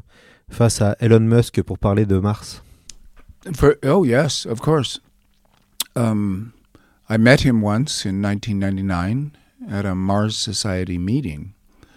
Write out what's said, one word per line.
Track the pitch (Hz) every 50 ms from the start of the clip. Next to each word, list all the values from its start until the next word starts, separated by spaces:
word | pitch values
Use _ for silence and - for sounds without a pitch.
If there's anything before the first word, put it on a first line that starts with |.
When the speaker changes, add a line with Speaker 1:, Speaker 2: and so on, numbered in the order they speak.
| - _ _ _ _ - - _ _ -
Speaker 1:
face | - - 120 113 - -
à | 110 101 104 -
Elon | 120 113 113 113
Musk | 113 113 117 120 117 - - 107 90
pour | - 95 -
parler | - 104 98 104 110
de | 101 95 95
Mars ? | 95 104 104 - - - - - - - - - _ - - - - - - - - - - _ - - 160
Speaker 2:
For, | 110 143 143 147 - -
oh, | 135 151 202 180
yes, | 123 117 131 165 135 - - -
of | - 113 113
course. | - 147 160 151 120 - - - _ _ _ _ _ _ _ _ _ _ _ _ _ _ _ - - _ -
Um, | 127 117 113 107 104 104 101 95 92 113 117 - _ _ _ _ - _ _ _ _ _ -
I | 110 110
met | 113 120 139 151
him | - 139 120 110
once | 104 104 104 113 139 - - - -
in | 104 95 98
nineteen | 104 101 104 104 - 104 101 98
ninety-nine | 98 98 95 95 98 98 92 85 87 98 113 135 147 147 - - _ _ _ - 254 220
at | 101 101 101
a | 98 92
Mars | 92 95 95 98 104 107 107 107
Society | - - 101 98 - - 107 92 92 92 90 90 87
meeting. | 90 98 117 147 135 90 73 73 85 98 - _ _ _ _ _ _ - _